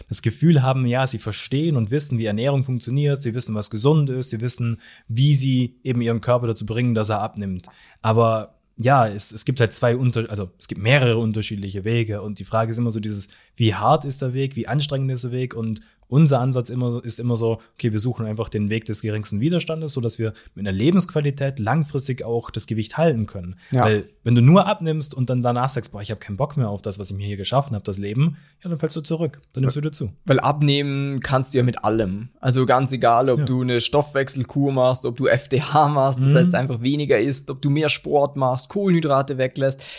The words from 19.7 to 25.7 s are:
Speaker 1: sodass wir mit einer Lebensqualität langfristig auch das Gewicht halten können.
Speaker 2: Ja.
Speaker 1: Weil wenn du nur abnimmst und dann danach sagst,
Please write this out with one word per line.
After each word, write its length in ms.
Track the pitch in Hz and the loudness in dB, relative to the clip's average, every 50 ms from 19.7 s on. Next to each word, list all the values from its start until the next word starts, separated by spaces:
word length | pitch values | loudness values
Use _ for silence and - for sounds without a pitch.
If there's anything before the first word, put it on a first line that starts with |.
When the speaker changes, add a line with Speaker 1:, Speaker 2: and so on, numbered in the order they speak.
| 160 160 160 147 | -6 -6 -6 -4
Speaker 1:
sodass 280 | - 131 117 113 - - | -4 -4 -2 -4 -2 -2
wir 140 | 110 110 - - _ - _ | -4 -4 -6 -10 _ -20 _
mit 100 | 87 101 | -8 -6
einer 60 | 101 92 | -4 -2
Lebensqualität 840 | 95 117 156 202 185 175 - - 156 143 143 139 - 139 139 139 139 | 2 2 4 4 4 2 2 -2 -2 -2 -2 -2 -2 -4 -4 -4 -4
langfristig 640 | 101 110 143 165 147 147 - 135 - - 127 - | -2 0 0 0 0 -2 -4 -6 -4 -4 -6 -6
auch 280 | - 117 117 120 - - | -4 -4 -4 -4 -4 -6
das 180 | - 110 - - | -8 -8 -6 -4
Gewicht 280 | 113 110 107 - - | -4 -4 -4 -4 -2
halten 300 | - 160 165 135 113 107 | 0 2 2 2 0 -2
können. 300 | - - 98 87 87 95 - - - | -4 -6 -10 -12 -12 -14 -14 -8 -2
Speaker 2:
Ja. 100 | 135 127 113 | 2 4 4
Speaker 1:
Weil 260 | 107 107 104 - - _ _ | 4 4 2 -2 -6 _ _
wenn 140 | _ 117 120 | _ 2 4
du 40 | 120 | 6
nur 280 | 120 139 175 202 185 196 | 8 8 8 8 6 4
abnimmst 460 | 208 - 165 160 156 156 143 - - | 0 -2 -2 -2 -2 -2 -4 -6 -4
und 160 | 135 123 123 | -4 -2 -2
dann 120 | 127 123 | 0 0
danach 260 | 120 120 120 123 127 | 0 0 0 0 0
sagst, 220 | 131 | -2